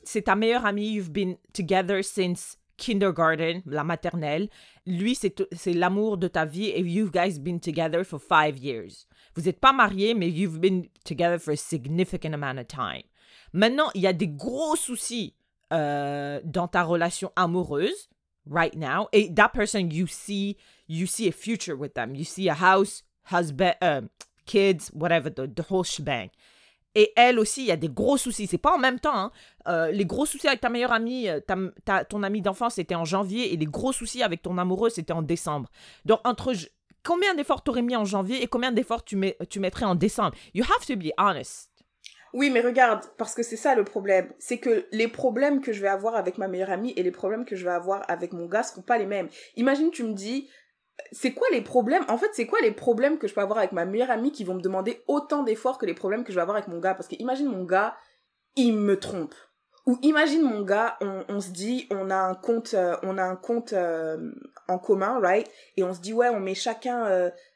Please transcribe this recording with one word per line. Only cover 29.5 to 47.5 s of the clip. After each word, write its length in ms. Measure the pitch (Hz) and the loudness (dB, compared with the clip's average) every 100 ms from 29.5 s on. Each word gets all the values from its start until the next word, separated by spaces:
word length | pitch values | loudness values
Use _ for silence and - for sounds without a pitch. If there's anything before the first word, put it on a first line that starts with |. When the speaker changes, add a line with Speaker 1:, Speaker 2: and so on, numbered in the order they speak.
| _ - | _ -2
Speaker 1:
Euh, 240 | 175 165 | 0 2
les 120 | 196 | 2
gros 220 | 190 202 294 | 0 0 0
soucis 200 | 269 285 | 0 0
avec 120 | 262 | 2
ta 80 | 247 | 0
meilleure 240 | 240 247 | 0 0
amie, 340 | 233 226 254 220 | 0 0 -2 -2
euh, 140 | 151 | -2
ta, 160 | - 190 190 - - | -2 -2 -2 -6 0
ta, 180 | 190 | 0
ton 180 | - 208 | 0 -4
amie 200 | 196 208 | -2 0
d'enfance, 320 | 196 190 160 | -2 0 -2
c'était 200 | 175 165 | -2 -4
en 120 | 175 160 | -4 0
janvier. 480 | 190 202 214 247 | -2 0 -2 -2
Et 20 | 165 | -2
les 80 | |
gros 280 | 151 147 247 | -2 -2 -2
soucis 300 | 254 226 254 | -2 -6 -2
avec 200 | 226 170 | -2 -2
ton 160 | - 180 | -4 -2
amoureux, 320 | 180 185 226 | 0 2 0
c'était 240 | 226 156 | 0 -4
en 80 | 165 | -4
décembre. 480 | 151 170 - 147 123 - - - | -2 -2 -2 -6 -6 -14 -20 -6
Donc, 160 | - 220 | 2 2
entre 280 | 247 233 262 | 2 -2 -2
j-, 160 | 226 156 _ _ _ | -4 -6 _ _ _
combien 320 | - 349 403 | -2 2 2
d'efforts 280 | 339 285 302 | 2 0 0
t'aurais 160 | - 247 | 0 0
mis 160 | 240 247 | 0 0
en 80 | |
janvier 380 | 208 202 190 254 | 0 0 -2 -2
et 40 | 262 | -2
combien 260 | 247 254 | 0 0
d'efforts 320 | 226 262 226 | 0 0 -4
tu 120 | - 196 | -4 -2
mets, 220 | 190 - 180 | -2 -2 -8
tu 100 | 202 | -4
mettrais 280 | 190 - 214 | -4 -2 0
en 80 | |
décembre ? 420 | 175 196 - 190 - - | 2 2 0 -2 -4 -8
You 120 | 170 | -4
have 200 | 247 440 - | 0 0 0
to 100 | 233 | -4
be 160 | 160 - | -4 0
honest. 540 | 196 160 120 - - _ _ _ - - _ | 2 0 -6 -14 -18 _ _ _ -20 -20 _
Speaker 2:
Oui, 160 | 240 285 | 0 2
mais 100 | 247 | 4
regarde, 440 | 240 247 247 220 - - | 2 4 4 4 -4 -8
parce 180 | 214 | -6
que 80 | - | -4
c'est 140 | 233 220 | -6 -2
ça 180 | 294 | 2
le 100 | 254 | 2
problème. 460 | 202 214 196 190 180 - | 2 -2 2 2 2 -8
C'est 200 | - 240 | -6 -4
que 280 | 254 220 - | 2 2 0
les 160 | 214 226 | -2 -2
problèmes 540 | - 262 226 285 277 | 0 0 2 2 2
que 100 | 269 | -2
je 80 | 208 | -2
vais 80 | 196 | 0
avoir 260 | 196 208 | 0 0
avec 220 | 226 180 180 | -2 -2 -4
ma 120 | 190 | -4
meilleure 220 | 185 190 | -4 -2
amie 220 | 185 240 - | -2 -4 -2
et 60 | |
les 80 | 180 | -2
problèmes 360 | 180 196 220 | -2 -4 -4
que 100 | 240 | -6